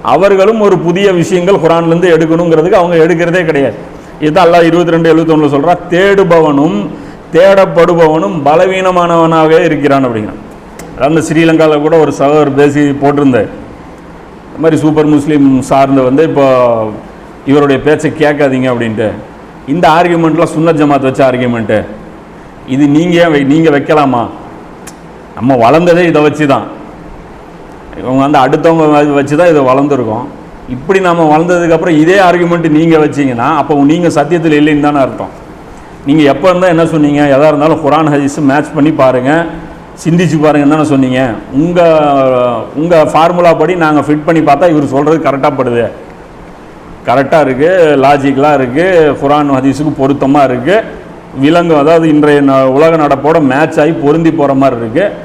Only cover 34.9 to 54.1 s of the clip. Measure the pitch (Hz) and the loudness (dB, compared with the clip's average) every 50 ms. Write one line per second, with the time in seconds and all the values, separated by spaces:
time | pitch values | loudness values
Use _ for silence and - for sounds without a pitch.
34.9 | 147 143 135 123 110 - 101 92 - - - - - - - - - - - - | 0 0 -2 -2 -4 -8 -12 -12 -14 -18 -20 -20 -20 -20 -20 -20 -20 -20 -20 -20
35.9 | - - - 143 143 160 151 139 135 - 190 190 180 180 185 185 170 165 165 160 | -20 -6 -2 0 2 2 2 2 0 2 2 0 2 2 0 0 2 2 0 0
36.9 | 160 156 147 147 147 143 147 143 139 131 151 156 151 147 143 160 165 160 160 139 | 0 0 0 0 2 0 0 2 2 2 2 2 2 2 0 0 0 0 -2 0
37.9 | 143 151 160 147 147 139 143 135 139 - 156 135 135 151 147 147 - 156 139 156 | 0 0 0 0 0 0 -2 -2 -4 -2 -2 0 0 0 -2 -4 -2 0 0 0
38.9 | 156 139 135 131 127 127 120 135 151 165 170 165 - - - - - - - - | 2 2 0 2 2 0 -2 0 -2 -2 -2 -4 -10 -14 -16 -18 -18 -20 -20 -20
39.9 | - - - 170 160 170 185 156 147 156 147 151 147 147 143 139 151 156 151 143 | -20 -8 -4 -2 0 0 0 0 0 2 2 2 2 2 2 2 2 0 0 0
40.9 | 143 135 131 127 127 127 135 123 107 98 - - - 135 156 170 175 180 175 165 | 0 0 0 0 0 -2 -2 -2 -4 -8 -12 -6 -4 -2 -2 0 0 2 2 4
41.9 | 160 156 147 147 139 135 135 131 127 127 123 123 120 113 110 - - 135 156 175 | 4 2 2 0 0 0 0 2 2 2 0 0 -2 -4 -8 -8 -6 -6 -2 0
42.9 | 180 160 156 - - - 160 170 180 175 175 170 165 147 151 160 185 180 165 156 | 2 2 2 2 2 2 2 2 0 2 2 0 2 0 -2 -2 -2 -2 -2 0
43.9 | 151 147 135 143 151 151 147 170 165 160 147 143 143 143 185 175 160 151 143 131 | 0 0 0 0 -2 -2 0 -2 0 0 2 0 0 2 2 0 2 0 -2 -2
44.9 | 131 135 147 147 160 160 - 139 135 139 135 151 143 135 - 123 120 117 117 101 | -2 -2 0 0 0 0 0 -2 -4 -2 -2 -4 -2 -2 -4 -2 -2 -2 -4 -4
45.9 | - - - - - - - - - - - - - - - - - - - - | -6 -12 -18 -20 -20 -20 -20 -20 -20 -20 -20 -20 -20 -20 -20 -20 -20 -20 -20 -20
46.9 | - - - - 117 135 139 - - 160 143 131 131 123 143 170 190 190 170 151 | -20 -14 -6 -2 -2 -2 0 0 0 0 0 0 0 0 0 0 2 2 2 2
47.9 | 147 139 135 135 147 143 135 143 135 131 147 147 147 139 131 123 120 143 175 190 | 2 2 2 2 2 2 0 -2 0 0 0 0 0 0 -2 -2 -2 -2 0 2
48.9 | 185 170 156 147 131 - 143 139 143 147 147 143 139 131 127 139 135 139 151 151 | 2 2 2 2 0 -2 -2 -2 0 0 0 0 -2 0 0 -2 -2 -2 -4 -6
49.9 | 135 - 135 135 143 139 - 131 139 147 139 127 123 123 117 147 190 226 220 - | -2 -2 -2 -2 -2 -2 0 0 2 2 2 0 -2 -2 -2 0 0 -2 -2 -4
50.9 | - - - - - - - - - 131 135 147 165 175 170 170 160 147 139 151 | -12 -16 -18 -20 -20 -20 -20 -16 -8 -2 0 2 2 2 2 2 0 2 2 2
51.9 | 170 170 165 160 151 151 147 147 147 143 143 139 135 135 135 131 131 139 156 165 | 2 2 2 2 2 2 2 2 2 2 2 2 2 2 2 2 2 2 2 2
52.9 | 165 160 151 143 143 131 - 147 160 170 156 - 131 139 160 - - - 147 156 | 2 2 0 0 -2 0 0 0 0 2 2 0 0 0 -2 -2 0 0 0 0
53.9 | 165 - 135 143 | -2 -2 0 0